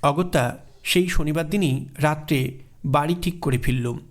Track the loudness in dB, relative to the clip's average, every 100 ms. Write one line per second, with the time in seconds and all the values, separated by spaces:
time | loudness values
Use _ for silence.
0 | 2 0 0 0 0 -4 -16 -12 0 2
1 | 2 2 2 -2 -2 0 0 0 -4 0
2 | 0 0 0 0 0 -6 -18 -10 0 0
3 | 2 0 -2 -2 -2 0 0 0 -2 -6
4 | -12